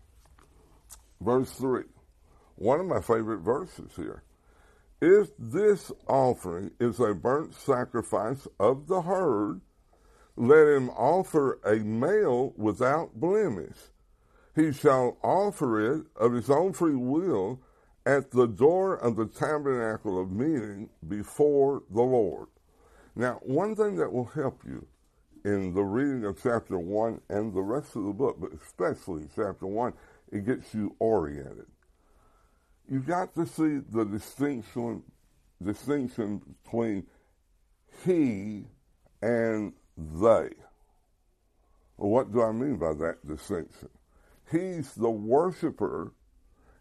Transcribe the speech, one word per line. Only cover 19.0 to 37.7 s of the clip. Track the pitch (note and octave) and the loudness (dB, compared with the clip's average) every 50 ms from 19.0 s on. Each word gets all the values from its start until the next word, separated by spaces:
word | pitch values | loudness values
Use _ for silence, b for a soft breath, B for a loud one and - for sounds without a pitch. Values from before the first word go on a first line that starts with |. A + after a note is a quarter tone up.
| - A#2+ A2+ | 0 -2 0
the | G2 A2 | 0 -2
tabernacle | G#2+ - - D3+ C3+ D#3 D3+ D3 C#3 C3 B2 A#2 A2 A2 G#2 - G#2+ F#2 F#2 | -4 -4 -4 -2 -2 -2 -2 -2 -2 -2 0 -2 -2 -4 -4 -4 -4 -4 -2
of | F#2 F#2+ | -2 -4
meeting | F#2 G#2 B2+ D#3+ D#3+ C3 G#2+ G#2+ G2+ G2 A2 - - _ - | -4 -2 -2 0 -2 -2 -4 -6 -10 -12 -14 -16 -16 _ -12
before | D#2+ G2 G#2 G2+ - - - D3 D3 D3 C#3 C3+ C#3 C#3+ - - - | -8 -8 -8 -8 -8 0 2 2 4 6 6 4 4 2 0 -6 -4
the | F#2 G#2+ A#2+ | 0 0 2
Lord." | B2+ B2+ A#2 G#2+ F2 C#2 G1+ G#1+ - _ _ _ b b b b b b b b b b | 4 4 2 2 2 -2 -6 -12 -16 _ _ _ b b b b b b b b b b
Now, | - A#2 B2+ A#2 - - | -4 -4 -4 -4 -6 -6
one | - C3 D3+ F#3+ G#3+ A3 | -2 -2 0 0 0 0
thing | G3+ A3 G#3 G3 | -2 -2 -2 0
that | E3+ D3+ - F2+ | -2 -4 -2 -2
will | B2 B2 | -4 -6
help | G#2+ - D3+ C#3 B2+ - - - | -6 -6 -6 -4 -4 -6 -8 -12
you | - C2+ - - - _ _ _ _ _ _ _ _ _ - - | -14 -14 -14 -14 -18 _ _ _ _ _ _ _ _ _ -8 -4
in | G2+ G2+ G2 F#2+ F#2 F2 | -2 -2 0 -2 -2 -2
the | F#2+ G2+ | 0 0
reading | G2 G2 B2 C#3+ C#3+ C3 B2+ A2 | 0 0 0 -2 -2 -2 -4 -4
of | G2+ G2 - | -6 -6 -4
chapter | - B2+ A#2+ A2+ - - F#2+ F2+ | -2 0 0 0 -2 -4 -4 -6
one | E2+ F2 G2+ G#2+ A2 A#2 G#2 - - - | -4 -4 -2 -2 -2 -2 -4 -6 -8 -6
and | F2+ G#2 A2 A2+ F#2 | -4 -4 -2 -2 -2
the | F#2+ F#2+ | -2 -2
rest | G2+ A#2 D3 D3 - - | -2 -2 -4 -4 -6 -8
of | A#2 F#2+ | -6 -6
the | G2+ G2+ | -6 -4
book, | G2+ C#3 A#2+ - - | -2 -2 -2 -2 -4
but | - - - | -8 -12 -12
especially | D#2+ - - - - F3+ F3 G3+ - - - F2 D2+ D2+ D#2 - | -16 -20 -18 -8 -4 -4 -4 -4 -6 -8 -10 -10 -10 -10 -10 -6
chapter | - G#2+ G2 F2 - - | -4 -4 -4 -4 -6 -8
one, | F#2+ G2+ A2 B2 A#2 F2 b b b b b b - | -6 -4 -4 -4 -4 -6 b b b b b b -12
it | - G#2+ G2+ | -10 -6 -4
gets | A2+ B2+ B2 B2 - - | -4 -4 -4 -6 -8 -6
you | A2 G#2 G2 - - | -6 -6 -6 -4 -2
oriented. | - A2+ A2 G2 D#2+ D2 D2 C#2+ C2+ C2+ G#1 - - - _ _ _ _ _ _ _ _ _ _ _ _ _ _ _ _ _ _ _ _ _ _ _ - C3+ | 0 2 2 2 0 -2 -6 -10 -12 -14 -14 -18 -20 -20 _ _ _ _ _ _ _ _ _ _ _ _ _ _ _ _ _ _ _ _ _ _ _ -6 -6
You | C3+ | -4
got | C3 C#3 F3 F3 F#3 - - | -2 -2 -2 -2 -2 -2 -4
to | D#3+ E3+ | -4 -4
see | E3+ - - D#3+ D#3 D3+ C#3 - - | -4 -2 0 0 0 0 -2 -6 -4
the | G#2 A2+ A2+ | -2 -2 -2
distinction, | G#2 G2 G#2+ - - - - C#3 C#3+ C#3+ A#2+ G#2 - - B2 A#2+ A#2 A2 - - - - _ _ _ _ _ _ _ _ _ E2+ | -2 -2 -6 -8 -10 -6 -4 -4 -4 -4 -6 -10 -10 -8 -6 -6 -6 -6 -8 -12 -16 -20 _ _ _ _ _ _ _ _ _ -6
distinction | F#2+ G#2+ - - A#2 D3 D3 C3 B2 - - A2+ G2+ G#2 F#2+ - C#2 C2+ - _ | -6 -6 -4 -4 -2 -2 -2 -2 -4 -4 -4 -4 -4 -4 -6 -10 -14 -20 -20 _
between | - - A#2 A#2 A2+ G#2 G2 E2+ b b b b b b b b _ _ _ _ _ | -6 -4 -2 -2 -2 -2 -4 -6 b b b b b b b b _ _ _ _ _